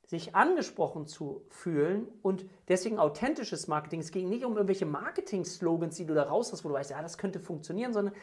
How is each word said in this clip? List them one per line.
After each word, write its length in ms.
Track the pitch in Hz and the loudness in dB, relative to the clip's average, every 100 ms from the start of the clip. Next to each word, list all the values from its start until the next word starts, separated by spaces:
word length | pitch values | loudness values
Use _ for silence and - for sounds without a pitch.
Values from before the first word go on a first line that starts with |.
| _ | _
sich 300 | 170 - 185 | -8 2 4
angesprochen 720 | 285 359 - - 160 165 147 | 6 4 0 0 -2 -2 -10
zu 380 | - 147 - - | -8 -8 -8 -12
fühlen 580 | - 180 151 156 202 233 - | -8 0 4 4 2 -2 -2
und 240 | 190 190 - - - | 0 0 -4 -10 2
deswegen 320 | 180 226 214 | 2 2 4
authentisches 680 | 151 156 262 302 233 160 - | 4 4 0 0 -4 -6 -2
Marketing. 320 | 151 156 165 | -2 -2 -6
Es 120 | 160 | -4
ging 180 | 190 185 | -4 -2
nicht 160 | 240 254 | -2 0
um 80 | |
irgendwelche 320 | 214 196 190 160 | 2 2 2 0
Marketing-Slogans, 1120 | 147 262 - - 196 170 - 175 165 165 - | -2 -4 -4 -2 -2 -4 -2 2 2 0 -4
die 100 | 165 | 0
du 80 | |
da 100 | 151 | 2
raus 300 | 143 170 233 | 4 2 0
hast, 100 | 202 | -4
wo 60 | 160 | -4
du 60 | 139 | -2
weißt, 160 | 143 | -4
ja, 100 | 139 | -6
das 160 | 160 - | -8 -6
könnte 220 | 196 180 | -4 -4
funktionieren, 520 | - 156 160 180 247 | -6 -8 -6 -4 -2
sondern 220 | 214 202 202 | 0 0 -4